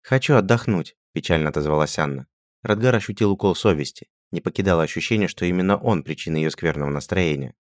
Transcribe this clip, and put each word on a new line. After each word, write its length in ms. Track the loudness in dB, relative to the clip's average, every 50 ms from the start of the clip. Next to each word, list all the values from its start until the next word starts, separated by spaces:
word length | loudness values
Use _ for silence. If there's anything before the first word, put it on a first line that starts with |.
«Хочу 340 | _ 0 0 0 2 4 4
отдохнуть», 600 | 4 6 4 2 2 2 0 0 0 -2 -6 _ _ _ _ _
печально 360 | -8 -2 0 0 2 2 0
отозвалась 480 | -2 -2 0 2 2 2 2 0 0
Анна. 300 | -2 -2 -2 -4 -8 -12 _ _ _ _ _ _ _ -2
Радгар 320 | -2 0 2 2 2 2
ощутил 360 | 0 -2 -6 -2 0 0 0
укол 240 | 2 2 0 0 0
совести. 520 | 2 2 2 2 2 -2 -6 -8 -16 -20 _ _ _ _ _
Не 100 | -10 -6
покидало 420 | -6 -4 -4 0 2 2 2 2 2
ощущение, 440 | 0 -2 -6 -2 -2 0 0 0
что 180 | -2 -2 -4 -2
именно 320 | 0 0 0 2 2 0
он 260 | 2 2 0 0 0 -2
причина 340 | -6 -10 -8 -6 -4 -2
ее 120 | -2 -2 -2
скверного 400 | -4 -2 -2 -2 -2 -2 -4 -4
настроения. 680 | -4 -6 -6 -4 -2 0 0 0 -2 -4 -6 -12 -14 _